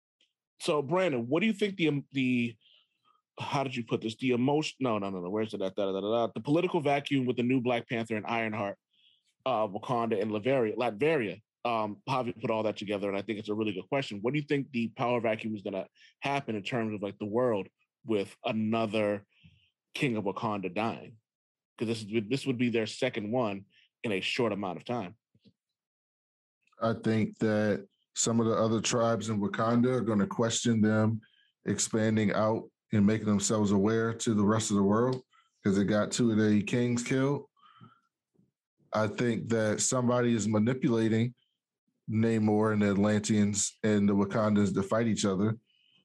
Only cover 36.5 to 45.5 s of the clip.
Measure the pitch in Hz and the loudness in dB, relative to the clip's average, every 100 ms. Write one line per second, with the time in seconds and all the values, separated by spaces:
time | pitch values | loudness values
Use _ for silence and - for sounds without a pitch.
36.5 | 107 90 120 123 120 - 131 135 143 - | 4 2 0 0 0 0 0 0 -2 -6
37.5 | _ - - - _ _ _ _ _ _ | _ -20 -20 -20 _ _ _ _ _ _
38.5 | _ _ _ - 107 107 - 123 110 - | _ _ _ -6 -2 -2 0 -2 -2 -2
39.5 | 113 107 107 - 131 123 123 120 117 101 | 0 2 0 0 0 2 2 2 0 0
40.5 | 107 107 131 143 117 113 110 120 - _ | 2 2 2 0 2 2 2 0 -4 _
41.5 | _ _ _ _ _ - 110 113 113 107 | _ _ _ _ _ -4 0 2 4 4
42.5 | 107 110 107 104 98 101 107 104 107 101 | 4 2 2 2 4 4 2 2 2 2
43.5 | 101 - - 110 107 101 101 98 123 107 | 0 -4 -2 2 4 4 4 2 2 2
44.5 | 104 101 95 95 110 117 101 104 92 107 | 4 2 2 0 0 0 0 0 2 0